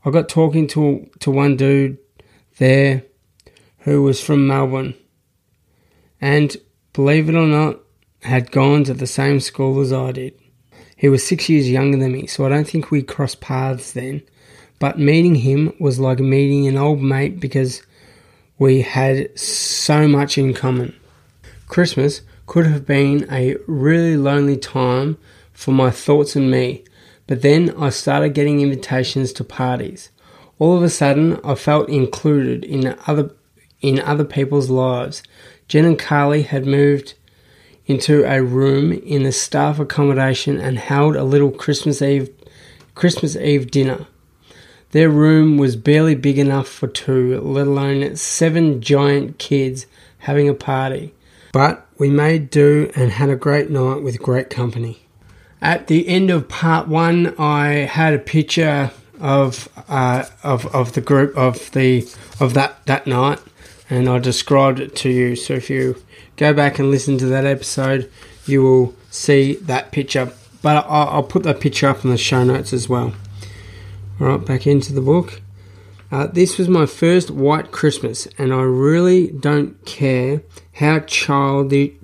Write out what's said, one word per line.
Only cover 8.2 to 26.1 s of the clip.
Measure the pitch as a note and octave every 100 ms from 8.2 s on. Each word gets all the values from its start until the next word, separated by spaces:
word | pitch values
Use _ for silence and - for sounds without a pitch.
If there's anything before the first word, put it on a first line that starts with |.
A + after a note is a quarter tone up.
had | A#2+ B2+ A#2+
gone | C#3 C3+ D3
to | C3+
the | B2+ B2+
same | - C#3 C#3
school | - - C3+ C3+
as | C3+
I | C3 C3
did. | C3 B2+ _ _ _ _ _ _ _
He | C#3
was | C3+ -
six | F3 -
years | D#3 B2+
younger | C3 C#3 C#3
than | C3
me, | C3 C#3+
so | - C3+
I |
don't | C#3+ D3+
think | E3 -
we | D3
crossed | B2 - C3+ -
paths | - C3 C3 B2 -
then. | B2 B2+ C#3+ _ _ _ - _ _
But | C#3+ D#3+
meeting | C#3+ D#3+ F3 D3+
him | B2+ C#3 D#3 -
was | D3 B2+
like | C3 B2+
meeting | C3+ C#3 C#3 C#3 C#3
an | C3+
old | D3 C#3+
mate | C3+ C3+ C#3+ -
because | C3+ C3+ B2+ - _ _ - _ _ _ _ _
we | C3+ C3
had | A#2 C3 C3+ C3+ C#3+ -
so | - - - - - D3+ D3+
much | C#3+ C#3+ -
in | C3+
common. | B2 C3 B2 B2 - _ _ _ _ - - -
Christmas | - F3 - C#3+ - - - -
could | E3+ D#3+
have | D3 C#3
been | C#3 C#3 C#3+ C3+
a | C3+ B2+ C#3+ -
really | D3+ C#3 E3 E3+ D#3
lonely | C#3 C#3+ C#3+ C#3
time | - C#3 B2+ B2+ C#3+ D#3 _ _ _
for | - -
my | C3+ B2+
thoughts | - -